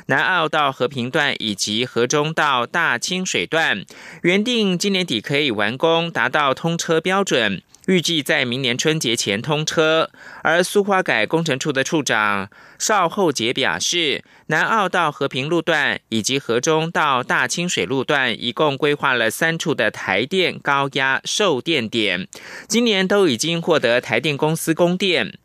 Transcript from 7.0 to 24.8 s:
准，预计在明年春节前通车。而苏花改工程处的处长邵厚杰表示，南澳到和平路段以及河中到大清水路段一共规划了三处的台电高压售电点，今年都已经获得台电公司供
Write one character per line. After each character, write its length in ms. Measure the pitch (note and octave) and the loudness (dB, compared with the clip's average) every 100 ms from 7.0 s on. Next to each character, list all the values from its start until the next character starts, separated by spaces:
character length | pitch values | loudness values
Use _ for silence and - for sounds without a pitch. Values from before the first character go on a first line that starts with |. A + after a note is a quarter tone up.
| F3+ G3 | 2 0
准， 380 | G3 C#3+ G#2+ F#2 - - - | 2 2 2 -2 -8 -8 0
预 140 | F#3 | 2
计 200 | D3+ E3 | 2 -2
在 220 | C#3 D#3 | 0 0
明 180 | B2+ B2+ | 0 -2
年 160 | B2+ B2 | -2 0
春 220 | D#3+ D#3+ | 0 0
节 160 | A#2+ A#2 | 0 -2
前 260 | - G2+ | 0 -2
通 240 | B2+ D3+ D#3 | 0 -2 0
车。 440 | - D#3 D#3+ D3 - - - | 0 2 2 0 -6 -20 -4
而 200 | - E3+ | 2 2
苏 200 | F#3 G#3 | 2 2
花 180 | G3+ F#3+ | 2 0
改 240 | F#3 A#2+ G#2+ | 2 0 2
工 180 | D#3+ | 0
程 140 | D#3+ C3 | 0 -2
处 140 | D#3 | -2
的 120 | C3+ | -2
处 200 | C3 D#3+ | 0 0
长 460 | C3 A2+ G#2 G2+ F#2+ - - - | 0 2 2 0 -4 -12 -20 -6
邵 300 | - G#3+ E3+ | 0 2 0
厚 240 | - F3+ | 2 0
杰 220 | C#3 F3 | 0 -2
表 260 | C3+ A#2 E2 | 0 0 0
示， 440 | - F3 D#3 G#2 - - - | -2 -2 0 -2 -6 -20 -4
南 180 | D#3 F3+ | 0 2
澳 240 | A3 F3+ | 0 0
到 200 | F#3 D#3 | 0 0
和 200 | - C#3 | -2 -4
平 180 | C3 C#3+ | -4 -2
路 140 | E3+ | 0
段 380 | D#3 D#3 C3 G#2 - | 0 0 0 -2 -2
以 120 | A2+ | -2
及 160 | G#2 C3+ | 0 -2
河 220 | - A#2+ | 0 0
中 320 | D#3+ D#3 E3 | 2 0 0
到 320 | F3+ D3+ B2+ | 0 0 0
大 240 | A#2 E3+ C3+ | 0 0 0
清 220 | - F3 | -2 -4
水 160 | - F#2 | -2 -2
路 180 | C3+ | -2
段 320 | B2 D3 B2+ G#2 | 0 0 0 -2
一 140 | A#2 | -6
共 260 | A#2+ D#3 C3+ | 0 0 2
规 160 | D3 | 0
划 200 | D3 C#3+ | 0 0
了 180 | B2 A2 | 2 0
三 260 | - E3 E3 | 0 -2 0
处 160 | E3+ | -2
的 160 | E3+ G#2+ | 0 0
台 360 | - - F#2+ C3 | -2 -2 0 0
电 340 | F#3+ D#3+ A#2+ | 0 -2 -2
高 300 | - C#3 C#3 | -2 0 0
压 280 | C#3 C3+ C3 | 0 0 -2
售 380 | - - G3+ C3 | -4 0 2 0
电 260 | D#3+ D#3 A2 | 0 -2 0
点， 400 | A#2 G#2 F2+ F#2 - - - - | 0 0 0 -4 -14 -16 -18 -2
今 160 | A3 | 0
年 240 | A#3+ F#3+ F#3 | 2 2 2
都 200 | G3+ F#3 | 4 4
已 100 | A#2 | 2
经 240 | D#3 E3+ | -2 -2
获 180 | E3+ D3+ | 2 2
得 220 | A#2+ A#2+ | 4 2
台 180 | - A#2 | 2 0
电 160 | D3+ C#3 | 0 0
公 180 | D3+ | 0
司 200 | D#3+ - | 0 -2
供 240 | D#3+ | 2